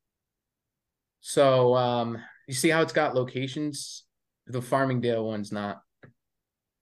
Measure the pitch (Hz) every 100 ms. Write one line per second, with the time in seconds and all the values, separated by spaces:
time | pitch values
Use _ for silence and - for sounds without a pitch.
0 | _ _ _ _ _ _ _ _ _ _
1 | _ _ - - 139 131 123 127 123 120
2 | 117 113 - - - 131 165 160 156 165
3 | 151 127 127 127 135 151 151 139 - -
4 | _ _ _ _ - 123 123 139 135 123
5 | 120 113 110 107 101 104 101 - _ _
6 | - _ _ _ _ _ _ _